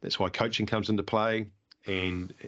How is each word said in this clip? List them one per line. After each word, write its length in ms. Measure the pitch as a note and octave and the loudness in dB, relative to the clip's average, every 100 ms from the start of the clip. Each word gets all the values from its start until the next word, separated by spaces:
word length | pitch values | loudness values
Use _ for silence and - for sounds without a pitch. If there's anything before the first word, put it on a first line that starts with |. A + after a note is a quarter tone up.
that's 160 | F#2+ - | -6 0
why 100 | F#2 | 0
coaching 380 | - A#2 A2 G#2 | 2 0 2 0
comes 240 | A2 G2+ | 0 2
into 120 | G#2 | 0
play, 440 | G2 A2 A2+ A2 G#2 _ _ - - | 2 2 2 0 -4 _ _ -14 -4
and 480 | F#2 F#2 F2+ F#2 - | 0 0 -2 -6 -10